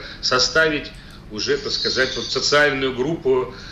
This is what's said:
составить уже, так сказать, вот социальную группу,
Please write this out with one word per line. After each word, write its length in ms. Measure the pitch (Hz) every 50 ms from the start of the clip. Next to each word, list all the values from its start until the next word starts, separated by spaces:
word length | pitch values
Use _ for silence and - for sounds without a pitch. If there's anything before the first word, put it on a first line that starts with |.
| - - - -
составить 720 | - - 127 127 - - - 160 160 156 151 139 - - - - - - - - - -
уже, 240 | 107 107 104 120 143
так 160 | - - 113
сказать, 420 | - - - 110 98 120 131 127 -
вот 120 | 120 110
социальную 680 | - - 131 - - 147 147 147 147 139 135 135 131 123
группу, 600 | 120 127 156 170 165 - 131 131 127 127 - - - - -